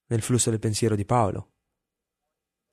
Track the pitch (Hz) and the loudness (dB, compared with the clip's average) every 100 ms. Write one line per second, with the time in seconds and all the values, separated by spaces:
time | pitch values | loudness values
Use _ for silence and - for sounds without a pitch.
0 | - 117 - 123 - 110 113 104 113 104 | -4 -4 0 0 0 0 -2 0 0 0
1 | 101 123 101 90 - _ _ _ _ _ | 0 0 0 -2 -10 _ _ _ _ _
2 | _ _ _ _ _ _ _ | _ _ _ _ _ _ _